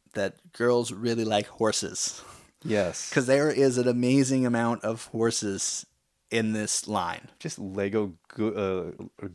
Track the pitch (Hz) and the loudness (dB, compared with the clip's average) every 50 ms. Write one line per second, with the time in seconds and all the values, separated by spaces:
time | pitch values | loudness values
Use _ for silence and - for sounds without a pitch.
0 | _ _ _ 107 98 95 - - _ - - - 120 123 123 120 120 117 107 98 | _ _ _ -4 -4 -4 -4 -8 _ -20 -6 0 2 2 4 2 0 -2 -6 -4
1 | 117 120 113 117 113 110 107 104 107 - - - 113 110 - - - 85 92 - | -2 0 0 0 0 2 2 2 0 0 -2 0 0 2 2 0 -2 -4 -4 -4
2 | - - - - - - - - - _ _ _ - - 110 104 95 85 - - | -6 -6 -6 -10 -16 -18 -20 -20 -20 _ _ _ -4 0 0 2 2 0 -2 -6
3 | - - - 151 127 123 135 139 147 156 117 127 139 135 123 123 123 127 120 120 | -8 -2 0 0 4 4 4 4 4 2 4 4 4 4 4 4 2 2 2 2
4 | 123 123 131 139 135 127 135 131 127 120 120 117 117 117 120 104 - 107 113 113 | 2 4 4 4 4 4 4 2 2 2 2 2 2 0 0 -2 -2 -4 -4 -6
5 | - - - 110 113 117 110 - 110 101 98 95 - - - - - - _ _ | -8 -8 -2 0 0 2 2 0 -2 -4 -4 -4 -4 -4 -4 -6 -10 -14 _ _
6 | _ _ _ _ _ _ 113 113 110 110 110 110 107 101 - - - - 107 98 | _ _ _ _ _ _ -2 0 0 0 0 -2 -2 -2 -4 -4 -4 -2 -2 -2
7 | 90 85 90 - - - - _ - 80 - - 104 95 95 104 98 101 101 110 | -2 -2 -6 -8 -12 -18 -20 _ -12 -12 -10 -10 -10 -8 -4 -4 -2 0 0 0
8 | 104 98 82 - _ _ - - 107 113 107 104 101 95 95 92 85 87 - - | -2 -2 -6 -12 _ _ -6 -4 -2 -2 0 -2 -2 -2 -2 -2 -4 -6 -10 -12
9 | 95 90 - - - 95 | -16 -16 -16 -14 -14 -10